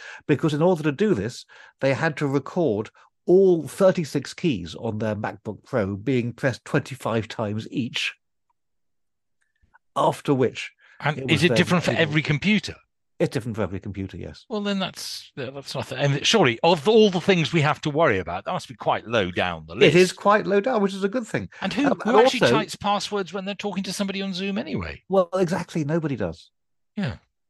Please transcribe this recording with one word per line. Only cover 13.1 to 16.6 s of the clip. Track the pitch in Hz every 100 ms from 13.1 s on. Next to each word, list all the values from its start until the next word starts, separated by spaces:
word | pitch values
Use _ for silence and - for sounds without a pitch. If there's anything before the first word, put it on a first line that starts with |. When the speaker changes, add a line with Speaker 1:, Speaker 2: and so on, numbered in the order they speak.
| -
Speaker 1:
It's | 165
different | 135 117 107
for |
every | 92 98
computer, | 104 95 95 87
yes. | 92 76 -
Speaker 2:
Well, | 208
then | 202 196
that's, | 175 - - - - -
yeah, | 131
that's | 139 - 135
nothing. | 107 127
And | 143 139 -
surely, | 220 135 117